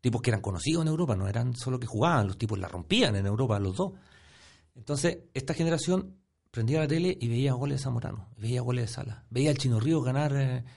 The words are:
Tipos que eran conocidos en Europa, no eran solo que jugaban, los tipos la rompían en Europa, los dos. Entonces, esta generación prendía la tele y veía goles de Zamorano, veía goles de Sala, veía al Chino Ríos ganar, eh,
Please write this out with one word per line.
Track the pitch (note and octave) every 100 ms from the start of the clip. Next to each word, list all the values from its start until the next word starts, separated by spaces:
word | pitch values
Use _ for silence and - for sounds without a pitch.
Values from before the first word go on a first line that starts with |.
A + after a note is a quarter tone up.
Tipos | B2 A#2
que | A#2+
eran | G#2+
conocidos | G#2 F2+ C3+ E3
en | D#3
Europa, | D#3 E3+ G2
no | G2
eran | A2+ B2 B2
solo | B2+ B2+
que | A2
jugaban, | G#2+ D#3 D#3 G2+
los | F#2
tipos | A2+ G2
la | F2+
rompían | F2+ E2+ A3 F#3+ G2+
en | G2
Europa, | G#2+ C3 G2+
los | G2 F#2
dos. | F#3 F#3+ - - - - - - _ -
Entonces, | A2+ C#3+ E3+ F3 -
esta | C3 C3+
generación | D#3 E3 D#3+ E3+ F#3 F#3+ - _ _ _
prendía | - A2+ D#3
la | D3+
tele | D#3+ F3+ -
y | A#2+
veía | A#2 C#3
goles | B2+ C#3+ C#3
de |
Zamorano, | C3+ A#2+ - G#2 - -
veía | A2 B2
goles | B2 B2 A2+
de |
Sala, | - - G#2+ -
veía | A#2+ D3+
al | C3+
Chino | B2+ A2+
Ríos | A#2+ E3
ganar, | B2+ C3+ D3 C#3
eh, | C3+ B2 A#2+